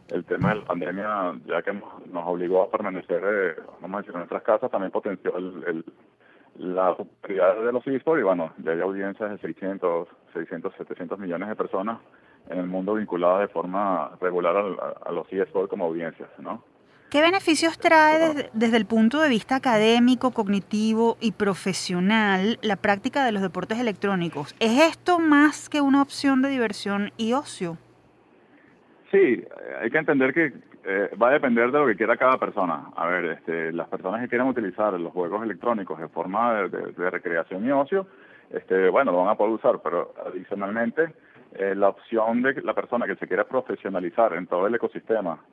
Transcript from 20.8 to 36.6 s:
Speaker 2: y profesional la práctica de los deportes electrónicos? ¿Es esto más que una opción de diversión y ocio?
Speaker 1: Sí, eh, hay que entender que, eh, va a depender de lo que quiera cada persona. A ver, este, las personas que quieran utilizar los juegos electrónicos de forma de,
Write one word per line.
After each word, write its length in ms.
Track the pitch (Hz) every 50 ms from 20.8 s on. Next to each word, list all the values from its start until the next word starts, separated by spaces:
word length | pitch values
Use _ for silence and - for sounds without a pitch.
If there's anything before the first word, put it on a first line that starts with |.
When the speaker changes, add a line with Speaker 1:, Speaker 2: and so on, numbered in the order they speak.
| 214 220 220 220 233 233 226 -
Speaker 2:
y 120 | - 226 190
profesional 1300 | - 208 202 190 - - 202 180 - - - 185 175 180 196 220 226 214 202 196 185 185 214 233 - -
la 140 | 220 196
práctica 500 | 185 - 208 202 196 - 262 - 285 269
de 60 | 247 214
los 100 | 196 196
deportes 360 | 185 - 185 180 - 220 226
electrónicos? 760 | 254 233 196 - - 202 196 185 170 165 - 143 147 - - -
¿Es 200 | 226 220 226 262
esto 380 | 320 330 311 - - - 359 339
más 500 | 330 311 294 285 294 302 285 - - -
que 140 | - 302 285
una 180 | 277 269 277
opción 400 | 277 269 - - - 277 269 262
de 80 | 262 277
diversión 640 | 277 262 233 220 208 - - 202 202 202 202 - - -
y 160 | 226 220 240
ocio? 420 | 269 294 - - - 190 170 165 165 - _ _ _ _ _ _ _ _ _ _ _ _ _ _ _ _ _ _ _ _ _ _ _ _ -
Speaker 1:
Sí, 80 | - 196
eh, 280 | 196 147 113 92 - - - 50 50 57 67 67 87
hay 80 | 117
que 80 | 123 156
entender 340 | 160 - 151 139 131 131 -
que, 220 | 170 165 147 127 92 - _ - - -
eh, 260 | 92 95 98 101 - - 101 117
va 60 | 120
a 40 | 139
depender 380 | 151 143 131 117 117 117 123
de 80 | 135 147
lo 60 | 147
que 100 | 127 104
quiera 200 | 92 110 104 120
cada 220 | 127 131 127 131 -
persona. 480 | 107 92 92 107 95 85 80 73 71 71 -
A 100 | - 82
ver, 200 | 85 90 90 85
este, 460 | 82 80 82 - - 82 82 82 80 82
las 140 | 85 80 -
personas 340 | - 92 85 92 98 113 123
que 60 | 120
quieran 200 | - 120 127 131
utilizar 500 | 123 123 110 95 90 - 107 107 95 87
los 140 | 82 85 -
juegos 300 | 90 90 82 92 104 113
electrónicos 580 | 110 98 85 - 120 120 107 95 82 80 78
de 80 | 82 80
forma 460 | - 87 85 90 95 107 117 120 113
de, 140 | 107